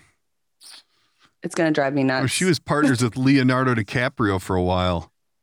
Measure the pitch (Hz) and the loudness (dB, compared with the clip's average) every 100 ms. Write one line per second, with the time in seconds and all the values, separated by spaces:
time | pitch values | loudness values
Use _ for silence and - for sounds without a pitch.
0 | _ _ _ _ _ _ - - _ _ | _ _ _ _ _ _ -20 -20 _ _
1 | _ _ _ _ 175 - 160 151 139 143 | _ _ _ _ -12 -2 0 0 0 0
2 | 135 131 113 - 185 151 - 147 147 120 | 0 0 -2 -2 0 -2 -2 0 2 2
3 | 120 131 131 139 127 127 131 117 104 131 | 0 0 2 4 4 2 0 0 -2 -2
4 | 127 - 107 95 - 92 90 90 90 87 | -4 -2 0 0 -2 -2 0 0 0 -2
5 | - _ _ _ | -6 _ _ _